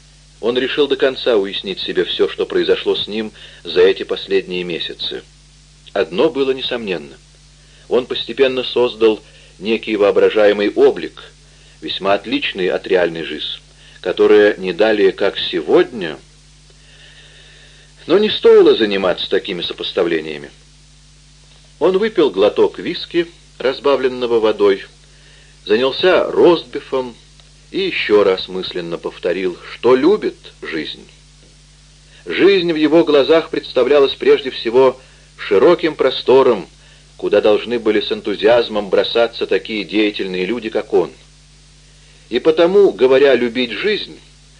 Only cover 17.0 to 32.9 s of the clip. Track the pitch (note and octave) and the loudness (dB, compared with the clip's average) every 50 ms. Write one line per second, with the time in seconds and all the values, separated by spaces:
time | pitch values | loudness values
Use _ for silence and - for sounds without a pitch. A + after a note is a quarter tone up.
17 | - - - - - - - - - - - - - - - - - - - - | -20 -20 -20 -20 -20 -20 -20 -20 -20 -20 -20 -20 -20 -20 -20 -20 -20 -20 -20 -12
18 | - - D#3 G#3 G#3+ G#3 - - - A#3 A3 G#3+ F3+ D#3 B2+ G#2+ A2+ G#2 G2 G2 | -2 2 2 2 2 0 0 2 4 6 8 8 8 6 4 4 2 -2 -2 0
19 | G2 F2+ E2+ - - - G2+ F#2+ - G#2 F#2+ F2 D#2+ - - - E2+ - - G2+ | 0 -2 -2 -2 -4 -4 -4 -4 -4 -4 -8 -8 -8 -8 -8 -10 -10 -6 -2 -2
20 | F2+ E2+ E2 D#2+ D#2 D#2+ D2+ D2 C#2+ C2+ - - _ _ - - - _ _ _ | -2 0 -2 -4 -4 -8 -12 -14 -14 -18 -20 -20 _ _ -20 -20 -20 _ _ _
21 | _ _ _ _ _ _ _ _ _ _ - _ _ _ _ - D3 F3+ F#3+ F#3+ | _ _ _ _ _ _ _ _ _ _ -20 _ _ _ _ -2 0 0 2 0
22 | A3 A3 A3 F3+ D#3 B2 - F#2+ G#2 G2+ - B2 G#2+ F#2 - - F2+ C3 F3 - | 0 0 0 2 0 2 2 2 2 2 4 2 0 0 0 -4 -8 -8 -8 -10
23 | - - - E3+ E3+ E3+ - - _ _ _ - - B2+ C3+ - - C#3+ C#3 B2+ | -10 -6 -4 -4 -4 -4 -8 -20 _ _ _ -6 -4 -4 -4 -2 0 0 0 2
24 | C3 B2+ B2+ B2+ B2 A#2 A#2 A2+ G#2+ G#2+ G#2 G#2 G2+ G2+ G2 F#2+ - - - - | 0 -2 -2 -4 -2 0 0 2 2 0 2 2 2 2 2 0 -4 -12 -20 -20
25 | - _ - - - - - - - - - - - - G#2+ A#2 C3 C3+ C3+ - | -20 _ -20 -20 -20 -20 -20 -20 -20 -20 -20 -12 -4 -2 0 0 0 -2 -2 0
26 | - F#3 E3+ B2+ - - E2+ F#2+ B2 E3+ E3+ D#3+ - - - C#3+ - - C3+ C3 | 2 2 2 2 0 0 2 4 4 4 4 2 -2 -8 -12 -12 -8 -6 -6 -6
27 | B2+ A#2+ A#2 - - - - - - - - - - - - E3+ G3 F3 - - | -6 -8 -12 -18 -20 -20 -20 -20 -20 -20 -20 -20 -18 -10 -8 -6 -4 -4 -4 -4
28 | - - G#2 G#2 G2+ G2 F#2+ F#2 - - F#2 F#2 F2+ - - F2+ F2 E2+ E2 D#2+ | 0 2 4 4 4 2 0 -2 -4 -8 -10 -10 -10 -10 -10 -10 -8 -8 -8 -8
29 | - E2+ - - - F2+ F2 F#2+ F#2+ F#2 E2+ - - - - - - A#2 C3 C3 | -10 -12 -10 -6 -4 -4 -4 -2 -4 -6 -6 -8 -14 -18 -10 -2 2 2 4 4
30 | C#3 E3+ - C#3+ B2+ F#2+ - - - - - - - - D#2+ D#2+ D2 C2 C2 C2 | 4 2 2 0 -2 -6 -8 -10 -16 -20 -20 -16 -12 -10 -8 -8 -8 -10 -12 -16
31 | B1+ - - - - - - - - - - - - - _ _ - - - _ | -20 -20 -20 -20 -20 -20 -20 -20 -20 -20 -20 -20 -20 -20 _ _ -20 -20 -20 _
32 | _ - - - - - - - D3+ F#3+ G3+ F#3+ E3+ F3 D#3+ D#3 D3+ D3 | _ -20 -20 -16 -10 -6 0 2 4 4 4 4 2 0 0 0 2 4